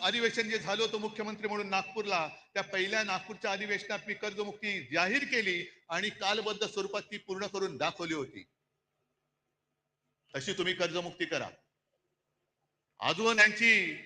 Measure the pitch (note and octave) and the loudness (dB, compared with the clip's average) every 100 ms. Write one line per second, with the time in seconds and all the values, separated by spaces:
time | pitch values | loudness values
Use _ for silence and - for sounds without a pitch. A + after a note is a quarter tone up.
0 | F#3 A#3 A#3 A#3 A3 A3 E3 G#3 A3 G#3+ | 0 2 2 2 0 0 0 0 0 -2
1 | G#3+ G#3+ G#3 G#3 G#3+ G#3 G3 F#3+ - A3 | -4 -6 -8 -6 -4 -4 0 -2 -2 -4
2 | G3+ F3 D3+ - - G3 G3 F#3+ G3 A3 | 0 0 0 -6 -6 -4 -2 0 2 0
3 | G#3 F#3 - G3 G#3+ G3 G#3 G3+ - G#3 | 0 -2 -6 -6 -2 -2 -2 -2 -2 -6
4 | G#3+ G3 G#3 G3+ G#3 - G#3 F#3+ B2 E3 | -6 -6 -4 -4 -6 -4 -4 -4 0 2
5 | F#3 A3 A3 A#3+ F#3+ F3 F3 - - E3+ | 4 2 2 2 2 0 -4 -14 -6 -2
6 | G#3 - G3 G#3+ G#3+ G#3 G#3+ G3+ G3 G#3 | -2 -2 0 0 0 -2 -2 -2 -2 -4
7 | - G3+ - F#3+ G3+ G3 F#3+ C3+ D#3+ F3 | -6 -10 -8 -6 -4 -2 -4 0 -2 -2
8 | E3+ D#3 C3 G#2+ - _ _ _ _ _ | -4 -4 -6 -10 -18 _ _ _ _ _
9 | _ _ _ _ _ _ _ _ _ _ | _ _ _ _ _ _ _ _ _ _
10 | _ _ _ C3+ E3 F#3 F3+ F3+ F3 E3+ | _ _ _ -6 -4 -2 0 0 0 0
11 | E3+ - E3 D3 A2 - _ _ _ _ | -4 -4 -2 -2 -4 -10 _ _ _ _
12 | _ _ _ _ _ _ _ _ _ - | _ _ _ _ _ _ _ _ _ -2
13 | B2 E3 A3+ A3 G#3 G#3 A#3 G#3 E3 D3+ | 0 2 4 8 8 8 6 6 4 -4